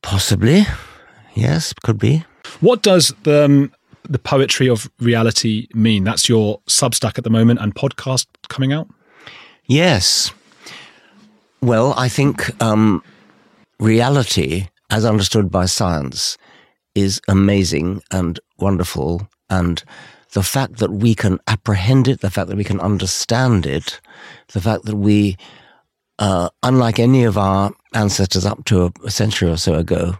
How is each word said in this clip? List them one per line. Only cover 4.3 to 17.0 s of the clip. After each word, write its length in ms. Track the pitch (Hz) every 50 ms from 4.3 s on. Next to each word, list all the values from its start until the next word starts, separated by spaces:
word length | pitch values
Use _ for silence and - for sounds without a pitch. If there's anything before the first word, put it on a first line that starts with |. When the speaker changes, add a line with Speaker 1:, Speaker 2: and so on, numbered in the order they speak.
| 143 135 135 - - - 135 127
Speaker 2:
of 200 | 120 107 - 127 _ _
reality 680 | 120 117 117 113 113 117 110 - - 113 107 107 120 _ -
mean? 300 | 113 107 113 110 101 95
That's 240 | 107 113 - - -
your 320 | 120 110 107 104 107 - _ -
Substack 500 | - - 143 123 120 - - 110 - -
at 60 | 123
the 60 | 113
moment 280 | 113 113 113 117 120 -
and 140 | 107 104 98
podcast 520 | - - 135 - - - 131 131 120 - _ _ _ - -
coming 240 | - - 135 135
out? 140 | 139 156 165 _ - _ _ _ _ - - - - - - - _ _ _
Speaker 1:
Yes. 640 | - 127 147 175 180 143 92 85 - - - - - - _ _ _ _ _ - - - - - - _ _ _ _ _ _ _ _ _ _ _ _ _ _
Well, 340 | - 120 117 110 120 139 139
I 120 | - 127 123
think, 440 | - - 139 143 - - - - - -
um, 400 | 117 113 107 107 110 107 98 80 - _ _ _ _ _ _ _ _ _ _ _ _ _ _ _
reality, 880 | 107 110 110 117 117 131 143 143 123 - - - 76 - 80 92 101 - _ _ _ _
as 160 | 101 107 110
understood 460 | 117 107 107 98 - - 113 101 90
by 160 | 90 95 90
science, 720 | 92 - - 113 90 85 76 69 65 62 - - - - _ _ _ _ - _ _ _ _ _ _ _
is 260 | 101